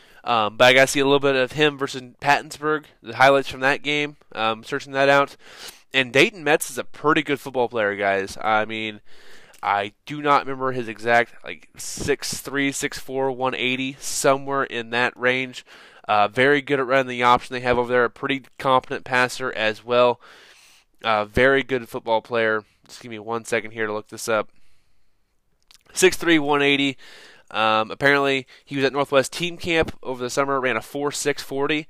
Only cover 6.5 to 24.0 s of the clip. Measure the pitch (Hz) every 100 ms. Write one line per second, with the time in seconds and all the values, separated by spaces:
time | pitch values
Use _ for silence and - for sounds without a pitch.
6.5 | 156 - 123 - - 147 156 147 139 139
7.5 | 127 117 120 104 101 101 98 98 - -
8.5 | 107 107 110 110 107 - - - - -
9.5 | - - 101 104 - - 147 147 143 135
10.5 | 135 131 127 113 107 117 120 117 - -
11.5 | 87 - - - - - 139 - - -
12.5 | 139 139 135 139 - - 131 135 123 131
13.5 | - 127 127 131 135 - - 147 139 139
14.5 | 139 135 117 113 117 123 - 123 127 131
15.5 | 127 - - - - - 104 104 107 135
16.5 | 147 135 139 123 135 127 123 123 123 -
17.5 | 127 127 123 120 123 117 - 139 135 120
18.5 | - 139 131 - 135 - 127 127 - 127
19.5 | - 110 107 120 120 123 120 - - -
20.5 | - _ _ _ _ 113 107 107 123 131
21.5 | 139 131 131 113 127 117 110 - 120 113
22.5 | 110 104 _ - - 123 110 104 117 107
23.5 | 117 104 113 107 104